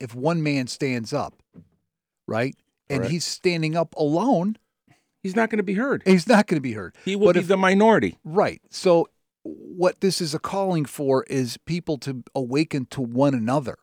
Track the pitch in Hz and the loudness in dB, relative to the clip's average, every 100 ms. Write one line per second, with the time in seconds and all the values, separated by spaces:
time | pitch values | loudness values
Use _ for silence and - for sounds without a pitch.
0 | 123 120 143 170 151 139 123 - 139 123 | -12 -4 -2 0 0 -2 -4 -4 -4 -4
1 | 110 143 90 - _ - - _ _ _ | -4 -6 -6 -10 _ -20 -20 _ _ _
2 | _ _ - 110 135 - _ _ _ 139 | _ _ -6 -4 -4 -6 _ _ _ -4
3 | 95 165 - - 185 170 156 165 165 - | -2 -4 -4 -2 -2 0 -2 -2 -4 -2
4 | 147 160 240 214 214 - _ _ _ _ | 0 2 2 2 0 -6 _ _ _ _
5 | _ _ 190 190 220 214 190 196 277 190 | _ _ -6 -2 0 -2 -2 -2 -2 0
6 | - 185 160 208 - 160 131 107 87 - | 4 4 6 4 4 0 -2 -8 -12 -10
7 | - 196 202 180 180 190 190 190 220 196 | -6 2 4 4 2 2 4 4 6 4
8 | 98 - 156 175 165 - _ - 190 170 | 2 -4 -4 0 0 -2 _ -2 4 4
9 | 151 _ _ _ - - 147 175 180 - | 2 _ _ _ -16 -16 -16 0 0 2
10 | 196 - 165 151 - 196 190 170 143 - | -2 0 -4 -6 -6 -4 -2 -2 -2 -4
11 | 139 131 - 139 123 - - 175 165 139 | 0 0 0 -2 -2 -6 -6 -6 -4 -6
12 | 139 127 - 139 123 139 165 143 123 - | -6 -10 -8 -8 -2 -2 0 -2 -6 -6
13 | 120 120 143 131 110 143 117 - | -4 0 2 2 0 -2 -4 -10